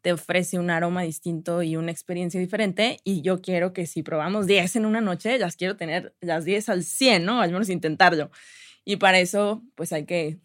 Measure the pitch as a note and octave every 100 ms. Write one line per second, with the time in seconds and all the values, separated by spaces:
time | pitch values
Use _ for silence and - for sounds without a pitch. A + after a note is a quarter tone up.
0 | F3 E3+ - F3+ F3 F3+ F3 E3 E3+ F3+
1 | E3+ D#3+ - E3+ E3+ E3+ E3 D#3+ E3 E3
2 | - F3 F3 F#3 F3+ G#3 G#3+ F3+ A3+ -
3 | - F#3+ D3+ F#3 F#3 F3+ F3+ F3+ E3+ -
4 | D#3 D#3+ D3+ G#3 F#3+ G3 F3+ A#3 G#3+ A3
5 | G#3+ F3 G#3+ B3+ F#3 - F3+ G#3 E3 E3
6 | - _ F3 E3 E3 G3+ G#3+ F#3+ E3 -
7 | C4 G3+ E3+ A#3+ F#3 F3+ G#3 F3+ E3 D#3
8 | F#3 E3 C#3+ - - - - - - G3+
9 | G3 F#3 F3+ G3+ G#3 A3 - - E3+ D#3+
10 | D3 F3 D#3 D#3+